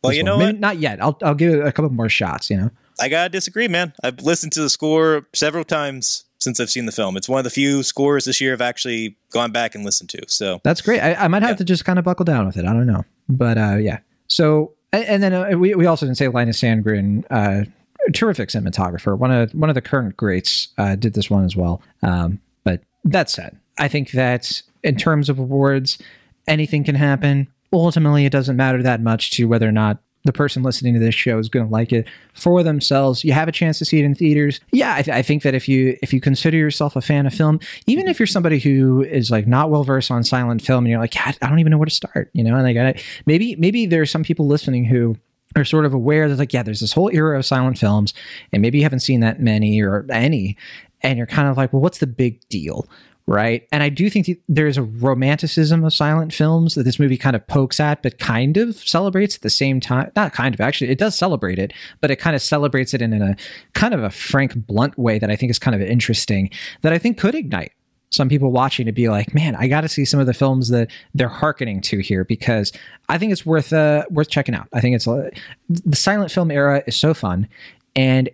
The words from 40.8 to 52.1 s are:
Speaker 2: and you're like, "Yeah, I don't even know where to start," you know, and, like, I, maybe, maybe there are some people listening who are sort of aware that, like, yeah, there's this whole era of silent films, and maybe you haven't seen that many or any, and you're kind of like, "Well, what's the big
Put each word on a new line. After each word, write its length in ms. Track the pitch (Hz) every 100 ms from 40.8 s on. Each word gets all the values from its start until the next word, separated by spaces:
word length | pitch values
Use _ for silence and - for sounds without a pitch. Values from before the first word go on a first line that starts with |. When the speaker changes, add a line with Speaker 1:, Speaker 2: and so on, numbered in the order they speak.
Speaker 2:
and 80 | 120
you're 80 | 117
like, 160 | 113 -
"Yeah, 160 | - 139
I 60 | 123
don't 120 | 156
even 120 | 156
know 60 | 156
where 80 | 156
to 60 |
start," 380 | - - - -
you 100 | -
know, 100 | 113 127
and, 80 |
like, 120 | 127 117
I, 260 | 131 - - - -
maybe, 280 | 160 233 175
maybe 300 | 165 233 214
there 160 | 165
are 40 | 151
some 160 | 160
people 220 | 160 165 147
listening 380 | 147 - 127
who 320 | 120 127 117 110 _ _ _ -
are 80 |
sort 220 | 139 156 151
of 80 |
aware 340 | 131 120 151 151
that, 100 | 135
like, 140 | 143
yeah, 120 | 135
there's 180 | 107 107
this 100 | 110
whole 180 | - 196
era 260 | 180 156 139
of 60 | 131
silent 320 | 131 127 127
films, 360 | 107 104 101 - - - -
and 100 | 101
maybe 180 | 113 143
you 40 |
haven't 160 | 147 127
seen 200 | - 127
that 200 | 113 -
many 400 | 120 107 107 107
or 240 | 104 101 131
any, 480 | 117 131 151 98 101 - - - _
and 160 | 131 123
you're 100 | 117
kind 200 | - 143
of 80 | 131
like, 160 | 131
"Well, 100 | 135
what's 180 | 160 -
the 80 |
big 380 | 139